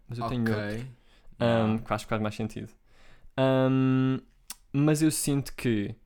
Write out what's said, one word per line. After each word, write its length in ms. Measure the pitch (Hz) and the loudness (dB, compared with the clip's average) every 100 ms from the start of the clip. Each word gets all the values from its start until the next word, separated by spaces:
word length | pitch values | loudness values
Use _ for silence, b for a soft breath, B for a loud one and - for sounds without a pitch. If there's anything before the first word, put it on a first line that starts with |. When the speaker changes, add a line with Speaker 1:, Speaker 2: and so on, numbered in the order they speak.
| - | -12
Speaker 1:
mas 80 | 120 | -8
eu 100 | 117 | -4
tenho 140 | 123 | -2
Speaker 2:
Ok. 120 | 113 107 | 0 0
Speaker 1:
outro, 240 | 104 110 | -4 -8
hum, 80 | 131 - b b b - | -10 -16 b b b -2
Speaker 2:
Yeah. 400 | 117 117 110 110 | 0 2 2 -2
Speaker 1:
que 100 | - | -2
acho 120 | 107 - | -6 -2
que 40 | |
faz 120 | 110 | -2
mais 140 | 107 104 | -2 -4
sentido. 380 | 110 - 107 - b b b b b - | -6 -6 -14 -16 b b b b b 0
Hum, 800 | 135 131 131 131 131 131 131 131 - _ - - _ | 2 4 4 4 4 4 2 0 -6 _ -20 -20 _
mas 280 | 139 151 151 | 0 2 4
eu 100 | 156 | 2
sinto 420 | 151 - 139 131 | 2 0 -2 -2
que 420 | - 127 107 101 110 | -4 0 0 -2 -8